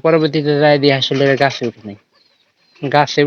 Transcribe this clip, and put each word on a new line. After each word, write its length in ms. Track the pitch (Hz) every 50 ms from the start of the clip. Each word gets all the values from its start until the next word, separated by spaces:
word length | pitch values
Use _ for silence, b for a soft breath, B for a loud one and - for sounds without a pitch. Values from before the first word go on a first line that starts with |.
| -
পরবর্তীতে 460 | 160 165 165 156 156 139 156 143 147 147 143
যাই 140 | 151 147 147 143 135
দিয়ে 120 | 143 135 135
আসলে 220 | 127 - 135 135 139 139 135 123 139
গাছে 200 | 135 127 - 127 117
উঠে 120 | 107 - 107 107
নাই, 100 | 98 - _ _ _ _ _ _ _ _ _ _ _ _ _ _ _ _
গাছে 400 | 151 139 127 143 147 - - - 147